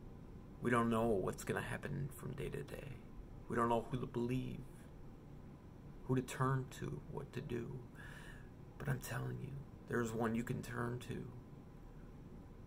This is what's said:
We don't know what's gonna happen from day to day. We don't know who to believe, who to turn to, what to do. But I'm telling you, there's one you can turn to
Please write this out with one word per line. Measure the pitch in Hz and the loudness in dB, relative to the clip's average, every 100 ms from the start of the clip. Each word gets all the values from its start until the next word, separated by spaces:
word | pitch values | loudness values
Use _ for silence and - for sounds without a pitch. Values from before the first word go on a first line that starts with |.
| - - - - - - | -10 -10 -12 -12 -12 0
We | 117 | 6
don't | 120 117 | 8 8
know | 113 117 | 8 8
what's | 104 98 - | 6 4 2
gonna | - 98 | 0 2
happen | 104 117 - 95 95 - | 2 0 0 0 -2 -2
from | - | -4
day | - - | -2 -2
to | - | -2
day. | - - - - - - - - - | -4 -6 -6 -8 -8 -10 -10 -8 0
We | 113 | 4
don't | 117 | 6
know | 117 107 | 6 4
who | 123 | 0
to | 123 | 0
believe, | - 120 127 127 123 - - - - - - - - - - - - - - - | 2 2 2 0 -4 -6 -10 -12 -12 -12 -12 -12 -12 -12 -12 -14 -12 -12 -8 2
who | 131 | 4
to | |
turn | 123 - 131 135 127 - | 4 4 6 6 2 -4
to, | 123 143 - | -4 -4 -4
what | - - | -4 -4
to | - | -4
do. | - - 120 127 123 - - - - - - - - - | -2 -2 -2 -6 -8 -10 -10 -10 -10 -10 -10 -12 -12 -4
But | - | 0
I'm | 131 | 2
telling | - 123 64 - | 0 0 0 -2
you, | 127 139 - - - | -4 -6 -8 -10 0
there's | 117 117 | 2 4
one | 113 113 113 | 4 4 4
you | |
can | 120 107 | 2 0
turn | 113 120 120 123 - | 0 0 0 0 -2
to | - - - - - - - - - - - - - - - | -4 -4 -8 -10 -12 -12 -12 -12 -10 -12 -10 -10 -10 -10 -12